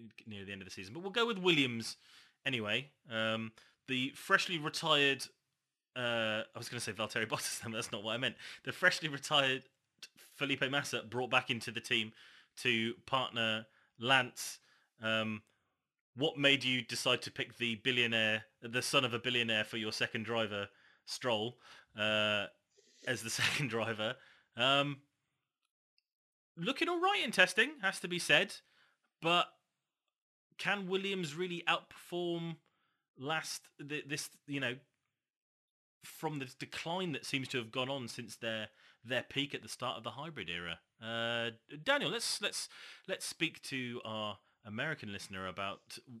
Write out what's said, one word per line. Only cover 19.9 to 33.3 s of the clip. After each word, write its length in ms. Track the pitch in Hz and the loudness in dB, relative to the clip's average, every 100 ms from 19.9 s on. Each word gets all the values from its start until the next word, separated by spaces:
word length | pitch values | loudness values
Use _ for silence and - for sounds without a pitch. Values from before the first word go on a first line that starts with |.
second 300 | 107 120 117 | -2 -2 -2
driver, 440 | 110 117 107 101 101 _ - _ - | -2 0 0 -2 -6 _ -20 _ -12
Stroll, 520 | - 127 110 113 - - - - 110 | -4 0 2 0 -6 -20 -20 -12 -2
uh, 500 | 107 107 107 104 101 - _ _ _ _ - | 2 4 4 2 -2 -8 _ _ _ _ -4
as 140 | 117 | -4
the 60 | 113 | -2
<laughs> 120 | - | 0
second 280 | - - 139 | 0 2 0
driver? 460 | 113 110 107 107 127 - - _ - | 0 -2 0 -2 -4 -12 -20 _ 0
Um, 400 | 127 139 143 139 _ _ _ _ _ _ _ _ _ _ _ _ _ _ _ - | 4 4 2 -2 _ _ _ _ _ _ _ _ _ _ _ _ _ _ _ -6
looking 320 | 180 277 330 | -2 0 2
all 100 | 349 | 4
right 240 | 370 403 | 4 4
in 80 | 294 | 2
testing, 400 | 196 185 - 254 302 | 6 6 8 2 2
has 180 | 190 - | -2 -2
to 60 | 180 | -2
be 120 | 175 | -2
said, 340 | - 151 202 - _ _ _ _ _ - | 6 6 6 -4 _ _ _ _ _ -2
but 260 | 160 175 - _ _ _ _ _ _ _ _ _ _ - | 4 4 4 _ _ _ _ _ _ _ _ _ _ -6
can 300 | 175 202 185 | -2 -2 0
Williams 460 | 190 196 190 165 151 | -2 0 -2 -4 -4
really 280 | 185 175 156 | -4 -2 0
outperform 880 | 170 - - - 175 175 170 165 160 _ _ _ _ _ - | 0 -2 -18 -6 -4 -2 -2 -4 -8 _ _ _ _ _ -10
last 440 | 135 | -4